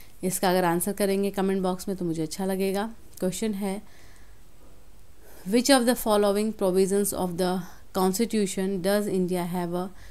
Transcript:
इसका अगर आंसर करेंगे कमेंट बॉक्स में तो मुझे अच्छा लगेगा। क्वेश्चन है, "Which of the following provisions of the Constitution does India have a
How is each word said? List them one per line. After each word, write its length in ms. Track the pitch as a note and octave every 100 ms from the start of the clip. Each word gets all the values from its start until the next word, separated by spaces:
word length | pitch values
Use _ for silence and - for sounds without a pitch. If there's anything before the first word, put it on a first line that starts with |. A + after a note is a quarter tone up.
| - -
इसका 260 | F#3 F#3 F#3+
अगर 140 | F#3
आंसर 280 | F3 E3+ G3+
करेंगे 380 | G3 G3+ G3 G3
कमेंट 320 | G3 G3 G3
बॉक्स 260 | F3+ F#3 -
में 80 | F#3
तो 80 |
मुझे 180 | F3 D#3+
अच्छा 240 | D#3 - F#3+
लगेगा। 480 | F#3+ F#3+ F#3+ A3 A3+ - -
क्वेश्चन 340 | F3+ F3+ A3
है, 280 | G3 G3+ G3 - - - - - - - - - - - - - - - - F#3
"Which 220 | A#3 B3
of 100 | C4+
the 180 | A#3+ A#3+ A3+
following 520 | G#3 G#3 G3+ G#3+ G#3
provisions 520 | G3 F#3 F#3+ G3+ G3+
of 160 | - F#3
the 300 | E3+ F3+ F#3 F3 - - F#3+
Constitution 880 | F#3 F#3+ A3+ A3 F#3+ G3 F#3+ G3 F3+
does 220 | G3+ G#3
India 380 | F#3+ F3+ F3+ F3
have 200 | F3+ F3
a 140 | F3 F#3 - -